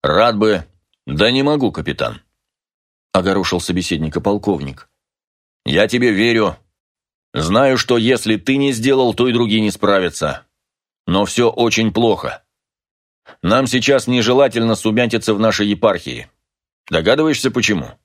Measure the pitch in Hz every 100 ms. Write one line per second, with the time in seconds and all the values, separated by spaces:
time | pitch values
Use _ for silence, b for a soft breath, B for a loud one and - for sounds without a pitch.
0 | 69 82 117 107 110 95 78 _ _ _
1 | - 73 107 131 139 151 120 80 73 -
2 | 60 57 _ _ _ _ _ _ _ _
3 | _ 95 92 95 90 90 - 90 90 85
4 | 80 87 101 104 104 85 69 67 - _
5 | _ _ _ _ _ _ - 78 107 120
6 | 120 98 117 113 104 - _ _ _ _
7 | _ _ _ - 80 107 135 127 - 120
8 | 113 123 110 107 90 135 139 120 123 135
9 | 123 - 127 120 117 110 107 95 101 98
10 | 87 - 76 - _ _ _ _ _ _
11 | - 92 101 - 120 - 117 110 113 113
12 | 117 98 - - _ _ _ _ _ _
13 | _ _ _ B 87 117 127 127 117 135
14 | 120 127 113 131 139 117 113 113 110 107
15 | 117 113 110 104 113 104 101 101 110 92
16 | - 58 - _ _ _ _ _ - 80
17 | 82 139 156 139 131 123 104 208 64 -